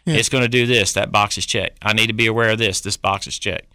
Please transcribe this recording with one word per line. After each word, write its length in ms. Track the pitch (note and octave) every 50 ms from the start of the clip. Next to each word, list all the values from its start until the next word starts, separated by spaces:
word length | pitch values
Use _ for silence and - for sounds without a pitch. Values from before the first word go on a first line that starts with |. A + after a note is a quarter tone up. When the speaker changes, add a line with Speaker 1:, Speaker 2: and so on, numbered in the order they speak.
| _
Speaker 1:
Yeah. 80 | F3 D#3
Speaker 2:
It's 140 | A2+ A#2 -
gonna 180 | - C3 A#2+
do 200 | A#2 A#2+ B2 A#2+
this. 260 | A#2+ B2 A2+ F#2+ - -
That 180 | G2 - -
box 280 | - G#2 G#2 G2+ - G2
is 60 | -
checked. 320 | - - G#2 F#2 - - -
I 120 | - G#2 A2
need 140 | A2 A2+
to 60 | A2+ A2
be 140 | A2 A#2
aware 220 | A2 A2 A#2 A#2 A2
of 80 | A2 A2
this. 200 | A2+ G2 F#2 -
This 160 | - G2 -
box 280 | - - G2 G2 G2 -
is 140 | - - -
checked." 260 | - G2+ F2 - - _